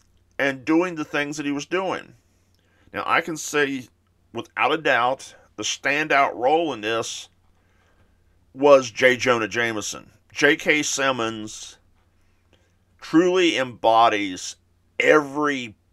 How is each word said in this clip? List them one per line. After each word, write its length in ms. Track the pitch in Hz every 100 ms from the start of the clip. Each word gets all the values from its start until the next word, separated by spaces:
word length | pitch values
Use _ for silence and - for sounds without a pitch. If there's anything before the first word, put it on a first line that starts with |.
| _ _ _ -
and 260 | 139 135
doing 300 | 123 160 180
the 100 | 165
things 320 | 151 151 147 147
that 100 | 143
he 60 |
was 140 | 143 139
doing. 480 | 180 190 101 50 - _ _ _ _ _ _ _
Now, 120 | 98 -
I 140 | 123
can 160 | - 151
say 520 | - 147 139 135 120 _ _ _ _
without 400 | 113 - - 123
a 60 | 160
doubt, 560 | 156 175 123 131 - - _ -
the 60 |
standout 720 | 107 - 139 143 160 143 135
role 380 | - 127 156 165
in 80 | 117
this 480 | 104 113 - - - _ _ _ _ _ _ _ _ _ _ _ _
was 380 | 131 143 139 123
J. 260 | 107 131 120
Jonah 300 | 120 120 107
Jameson. 640 | 110 117 107 98 67 - _ _
J 240 | - 147 156
K 260 | 185 151
Simmons 960 | 143 - 135 127 113 113 107 - - - _ _ _ _ _ _ _ _ _ _ _ _
truly 560 | - 160 180 185 175 113
embodies 1000 | 127 113 113 113 117 104 101 92 - - _ _ _ -
every 800 | 127 151 143 139 147 135 117 101 _